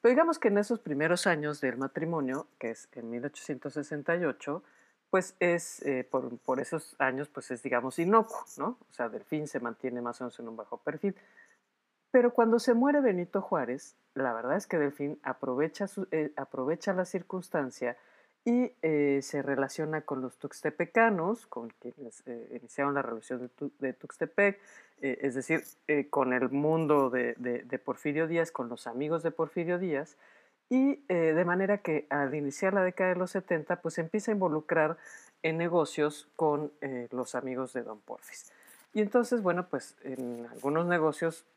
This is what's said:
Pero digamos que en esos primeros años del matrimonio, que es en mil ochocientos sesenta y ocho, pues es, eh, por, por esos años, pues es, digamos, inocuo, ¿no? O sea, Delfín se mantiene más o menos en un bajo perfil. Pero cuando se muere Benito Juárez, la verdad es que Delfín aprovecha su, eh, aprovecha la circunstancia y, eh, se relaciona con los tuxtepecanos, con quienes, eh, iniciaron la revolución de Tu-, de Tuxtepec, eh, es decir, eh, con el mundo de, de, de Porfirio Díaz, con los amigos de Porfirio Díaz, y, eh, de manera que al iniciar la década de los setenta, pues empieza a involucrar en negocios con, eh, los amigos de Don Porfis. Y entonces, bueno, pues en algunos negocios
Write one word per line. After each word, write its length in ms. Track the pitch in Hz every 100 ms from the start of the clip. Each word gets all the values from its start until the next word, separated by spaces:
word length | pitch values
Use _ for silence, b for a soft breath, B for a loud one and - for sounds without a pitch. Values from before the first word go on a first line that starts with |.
Pero 100 | 233
digamos 280 | 254 330 320
que 80 | 226
en 100 | 202
esos 220 | 208 226
primeros 480 | - 139 156 175 202
años 340 | 160 151 147
del 160 | 135 120
matrimonio, 680 | 135 - 160 170 135 139 - _
que 140 | 117
es 160 | 113 -
en 160 | - 113
mil 160 | 120 139
ochocientos 480 | - - 135 143
sesenta 420 | 151 143 151 139 170
y 80 |
ocho, 400 | 165 127 - 156 b b b b _
pues 260 | 190 180 _
es, 420 | 175 170 - -
eh, 240 | - 131 127
por, 280 | 131 131 120
por 200 | - 131
esos 360 | 139 165 - -
años, 280 | 131 131 143
pues 240 | - -
es, 100 | 123
digamos, 380 | 131 120 127 -
inocuo, 380 | 170 226 226 - - -
¿no? 200 | 156 247 _
O 40 |
sea, 160 | - 117
Delfín 380 | 127 - 156 151
se 120 | 135
mantiene 420 | 117 113 131 123
más 200 | 120 117
o 20 |
menos 160 | 123 -
en 80 | 117
un 80 | 113
bajo 220 | 107 120
perfil. 380 | - 151 202 190 b b b b _ _ _ _ _
Pero 220 | 262 240
cuando 260 | 247 226 233
se 140 | 247
muere 280 | 233 269 294
Benito 400 | 262 185 175 196
Juárez, 540 | 190 175 120 131 - _ _
la 200 | - 131
verdad 240 | 113 120 165
es 80 | -
que 120 | 175
Delfín 420 | 143 147 143 147
aprovecha 640 | 139 127 131 127 156 - 196
su, 200 | - 190
eh, 200 | 160 151 151
aprovecha 580 | 139 131 131 170 -
la 120 | 185 180
circunstancia 920 | 185 170 185 - 165 135 - 123 120 b b b b -
y, 260 | 240 247 -
eh, 380 | 160 151 143 139
se 180 | 135 147
relaciona 600 | 139 135 135 - 156 156
con 200 | - 139
los 160 | 127 -
tuxtepecanos, 1080 | 143 - 156 147 170 226 226 196 165 233 -
con 220 | - 117 -
quienes, 420 | 123 120 123 - -
eh, 320 | 117 113 117
iniciaron 320 | 117 - 139
la 80 | 139
revolución 380 | 127 113 - 127
de 80 | 123
Tu-, 220 | _ 143 _
de 140 | 135
Tuxtepec, 680 | 123 - - 156 - 202 196 B B B B
eh, 160 | 139 123
es 120 | 139
decir, 300 | 123 127 165 - - -
eh, 220 | 147 139
con 200 | - 131
el 180 | 127 127
mundo 600 | 139 151 160 156 147 135
de, 240 | 123 120 117
de, 240 | 123 120
de 160 | 123 127
Porfirio 480 | - 123 151 147 160
Díaz, 240 | 170 165
con 180 | - 120
los 160 | 120 123
amigos 380 | 117 151 165
de 80 | 160
Porfirio 480 | 156 156 165 170 180
Díaz, 380 | 185 139 156 _ b b b b _
y, 340 | 254 269 277 _
eh, 240 | 175 160
de 100 | 156
manera 360 | 175 180 190 202
que 260 | - 156 -
al 240 | 143 139 147
iniciar 400 | 143 143 190 196
la 80 |
década 260 | 185 180 185
de 60 | 180
los 160 | 180
setenta, 500 | 196 180 170 151 175
pues 160 | 165 165
empieza 320 | 165 214 208
a 60 | 208
involucrar 600 | 185 156 151 165 156 165 B B B B
en 160 | 160 160
negocios 720 | 170 170 143 - 151 147 - -
con, 360 | 160 147 151 -
eh, 260 | 139 127 120
los 240 | 127 120
amigos 400 | 127 135 127 131
de 80 | 131
Don 180 | 113 107
Porfis. 520 | - 113 - - - B B B B
Y 80 | 214
entonces, 400 | 208 247 233 247
bueno, 280 | 185 175 175
pues 260 | 135 - -
en 420 | - 131 123 120 120
algunos 340 | 127 139 156 175
negocios 600 | 175 156 147 165 160 _